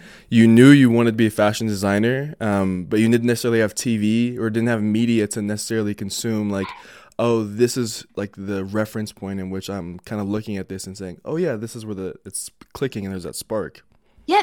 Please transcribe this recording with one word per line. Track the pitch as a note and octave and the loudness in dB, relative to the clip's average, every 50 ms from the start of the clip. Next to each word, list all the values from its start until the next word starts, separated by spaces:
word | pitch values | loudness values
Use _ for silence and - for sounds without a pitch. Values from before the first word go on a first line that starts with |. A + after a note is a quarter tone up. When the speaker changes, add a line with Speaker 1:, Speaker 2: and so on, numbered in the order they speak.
| - - - - - _ | -18 -20 -20 -20 -8 _
Speaker 1:
you | - A#2 A2+ A#2 | 4 6 8 8
knew | A2+ A#2 B2+ C#3 | 10 10 10 10
you | C#3+ C#3+ C3+ B2 | 10 10 8 6
wanted | A#2 A#2 A#2+ A#2 | 4 4 2 2
to | A2 A2 | 2 2
be | A#2 G#2+ | 2 2
a | |
fashion | G#2 - - G#2 G#2+ - A2+ A2 | 2 2 2 2 2 0 -2 -4
designer, | G#2 F#2+ F#2+ G2 G2+ G2+ G#2+ A#2 B2+ C3+ C#3+ D3 D#3 - | -2 -2 0 0 2 2 2 0 0 -2 -4 -8 -8 -6
um, | A2+ G#2+ G2+ G2+ G2 F#2+ F#2 F#2 F2+ - | -4 -2 0 0 0 0 -2 -4 -4 -2
but | A2 G#2+ | 2 2
you | A2 A2+ | 4 4
didn't | A#2 A#2 A#2 A#2+ | 4 4 4 2
necessarily | A#2+ A2+ - B2 A#2 A2+ | 0 0 0 0 2 2
have | A2 G#2+ - | 2 0 -2
T | - - C3 A#2 G#2+ | -4 -4 -2 -2 0
V | G#2 G#2+ A2 A2+ A#2+ A#2+ B2 A#2+ | 0 2 2 2 0 -2 -2 -4
or | A2+ A2+ | -4 -2
didn't | G#2+ A2+ A2+ A#2 | -2 0 0 0
have | A#2+ A2+ | 0 0
media | G#2+ G#2+ G#2 A2 A#2+ A#2+ A#2 A2+ G#2 G2+ | 0 0 0 0 2 2 2 2 0 0
to | - A#2 G#2 | -2 -4 -4
necessarily | G2+ G#2 G#2 - - A2+ A2+ G#2+ G#2 G#2 | -4 -4 -6 -6 -4 -4 -2 -2 -4 -4
consume, | - A2 F#2+ - - - A#2 A2+ G#2+ G#2+ G#2 | -6 -8 -8 -8 -6 -4 -2 -2 -2 -2 -2
like, | G2+ G2 G2 F#2+ - - - - - - - - _ - | -2 -2 -4 -6 -8 -14 -20 -20 -20 -20 -20 -14 _ -2
"Oh, | A2+ A#2 A#2 A2+ A2 | 0 0 2 0 0
this | G#2 G2+ G#2+ A#2+ A#2+ - C3+ | -2 0 0 0 2 2 -2
is, | B2 A2 A2 - - - _ | -4 -6 -6 -10 -14 -12 _
like, | - G2+ G#2 - | -8 -8 -8 -8
the | - G2 G2 G#2 G2 F#2+ | -10 -8 -6 -6 -6 -6
reference | G2 G2 G#2+ G#2+ G#2+ - A2+ G#2+ G#2 | -4 -4 -4 -4 -4 -4 -6 -8 -8
point | - - - G2 G2 G2 | -10 -12 -10 -8 -8 -8
in | F#2+ F#2+ | -8 -8
which | F#2+ F#2+ F#2 - | -8 -8 -8 -8
I'm | G2 G2+ F2 E2+ F2 F2+ | -8 -8 -8 -10 -12 -14
kinda | - - A2+ G#2 G#2 | -12 -8 -6 -6 -4
looking | G2 G2+ G#2+ G#2+ A#2 G#2+ G2 | -4 -4 -4 -6 -6 -8 -8
at | F#2 - | -8 -8
this | G2 F#2+ - F#2+ | -10 -12 -12 -12
and | F#2+ G2 | -12 -12
saying, | G2 F#2 F2 - - | -12 -12 -12 -12 -10
'Oh | - D3 | -8 -4
yeah, | D#3+ F#3 E3 B2+ G#2+ | -4 -2 -2 -4 -4
this | A2 A2+ - | -8 -10 -12
is | A#2+ G#2+ | -12 -12
where | G#2+ G#2+ | -10 -8
the, | F#2+ F#2+ F2+ - - _ | -8 -8 -8 -10 -12 _
it's | G2+ - - - - - _ - - - | -14 -12 -12 -12 -14 -16 _ -20 -20 -8
clicking | - C#3+ C3+ - A2 G2 | -6 -6 -6 -4 -6 -8
and | F#2+ F#2+ | -6 -8
there's | F#2 E2+ | -8 -8
that | E2 - | -10 -10
spark.'" | - - - A2 A2 F#2 C#2+ - - _ _ _ _ _ _ _ _ _ - | -12 -10 -6 -6 -6 -6 -6 -10 -16 _ _ _ _ _ _ _ _ _ -2
Speaker 2:
Yeah, | E4 G#4 | 0 0